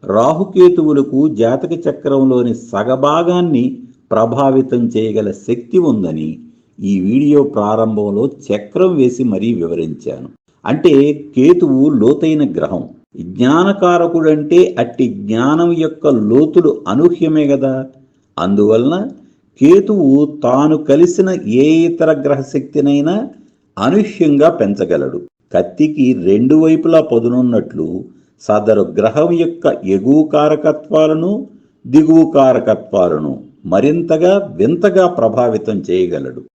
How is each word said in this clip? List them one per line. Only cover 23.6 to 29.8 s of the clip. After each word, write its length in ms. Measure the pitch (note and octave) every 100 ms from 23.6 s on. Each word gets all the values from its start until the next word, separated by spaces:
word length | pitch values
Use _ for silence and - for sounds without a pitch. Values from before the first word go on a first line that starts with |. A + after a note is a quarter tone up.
| _ -
అనూహ్యంగా 720 | A2 F#3+ G#3+ - E3 C#3+ D#3 -
పెంచగలడు. 600 | G#2 G2+ F2 E2+ C2+ C#2 - _ _
కత్తికి 540 | F2+ F#2 - D#3 D3+ C3 G#2 F2
రెండు 280 | G#2 B2+ D#3
వైపులా 380 | D#3+ D#3+ D#3+ E3 -
పదునున్నట్లు 800 | A#2 A#2 B2 B2+ A2+ F2+ - D#2 F2+ - _ _ _ -
సదరు 380 | G#2+ G#2+ G#2 F#2 D#2+
గ్రహం 300 | G#2+ A#2+ E3 E3+
యొక్క 320 | E3+ E3+ D3 C3